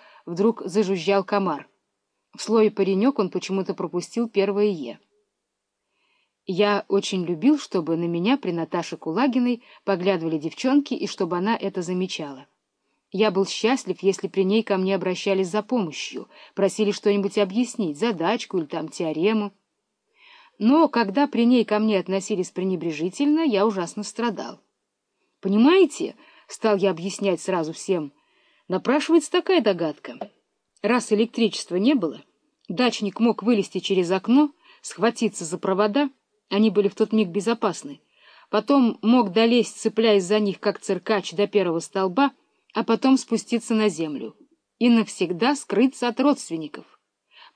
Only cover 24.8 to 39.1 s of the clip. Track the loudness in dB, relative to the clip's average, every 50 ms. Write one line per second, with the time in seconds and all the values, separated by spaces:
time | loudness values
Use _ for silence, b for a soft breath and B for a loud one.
24.8 | _ _ _ _ _ _ _ _ _ _ _ _ -4 0 2 4 6 6 6 6
25.8 | 6 4 2 -2 -8 -8 b b b b b b b b -10 -4 0 0 2 2
26.8 | 2 0 0 -2 -4 -8 -6 -4 -2 -2 -2 -2 -2 -2 -2 -2 -2 -4 -8 -8
27.8 | -4 -2 -2 -2 -2 -6 -10 _ _ _ _ _ _ _ _ _ _ -6 -6 -4
28.8 | 0 0 0 0 2 2 2 2 2 2 0 -2 0 2 2 2 4 2 2 0
29.8 | -2 -4 -4 -8 -12 -18 -16 -14 -16 -16 _ _ _ _ _ _ _ _ _ _
30.8 | -2 0 0 0 0 0 2 2 2 0 0 0 0 0 0 -4 -8 -4 -2 0
31.8 | 2 2 2 2 0 -2 -6 -8 -16 _ _ _ _ _ _ _ _ -8 -4 0
32.8 | 0 0 0 -2 -4 -6 -2 0 2 2 2 0 0 2 2 2 0 -2 -4 -6
33.8 | -4 0 0 0 2 2 0 -2 0 4 4 4 4 4 b b b b b b
34.8 | -18 -16 -6 -2 0 0 0 0 -2 -2 -2 -4 -8 -8 -6 -4 -2 0 0 2
35.8 | 2 2 2 0 0 -2 -4 _ _ _ _ _ _ _ 0 2 2 4 4 2
36.8 | 0 0 0 -2 0 0 2 0 0 0 -2 -4 -2 -2 -2 0 -2 -2 -2 -4
37.8 | -8 -14 -16 -18 b b b b b b b b b b -2 -2 0 2 4 4
38.8 | 4 4 2 2 2 4